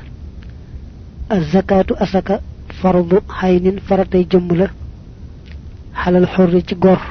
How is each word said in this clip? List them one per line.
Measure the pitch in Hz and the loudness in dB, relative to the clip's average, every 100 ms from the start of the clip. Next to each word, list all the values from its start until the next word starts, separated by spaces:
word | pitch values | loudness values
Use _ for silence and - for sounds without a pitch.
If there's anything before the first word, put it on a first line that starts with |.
| - - - - - - - - - - - - - | -16 -16 -16 -16 -16 -18 -16 -16 -16 -18 -18 -12 -2
Az-zakaatu | 196 151 190 - 190 185 - | -2 2 2 2 2 2 0
asaka | 196 190 175 190 - - - - | 0 0 0 -4 -6 -16 -16 -2
fardu | 185 180 170 190 - | 2 2 4 2 0
haynin | - 185 180 185 196 - | -2 2 2 2 -2 0
faratay | 190 185 185 170 | 0 2 2 2
jëmm | 185 175 170 | 2 2 0
la. | 196 - - - - - - - - - - - - | 0 -4 -14 -16 -18 -18 -18 -18 -16 -16 -16 -18 -14
Xalal | - 180 180 180 | -4 2 4 4
xurri | - 180 175 - | 4 4 4 0
ci | 180 | 2
gor. | 190 185 - | 4 4 0